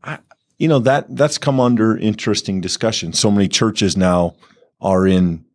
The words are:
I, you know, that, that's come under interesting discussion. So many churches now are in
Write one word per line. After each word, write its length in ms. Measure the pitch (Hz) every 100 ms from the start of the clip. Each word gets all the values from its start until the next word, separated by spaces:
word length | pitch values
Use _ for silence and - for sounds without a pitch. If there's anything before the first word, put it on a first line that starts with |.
I, 160 | - 156 _ _ _ _
you 80 | 160
know, 120 | 147
that, 360 | 117 139 - 123
that's 220 | 147 -
come 240 | - 135
under 340 | 123 120 110 110
interesting 600 | 107 104 - 101 - 95
discussion. 540 | 90 - 110 110 82
So 180 | 80 110
many 160 | 101 98
churches 480 | - 110 107 98 90
now 400 | 92 90 87 - _ _ _ _
are 260 | 98 92 95
in 380 | 92 90 82 _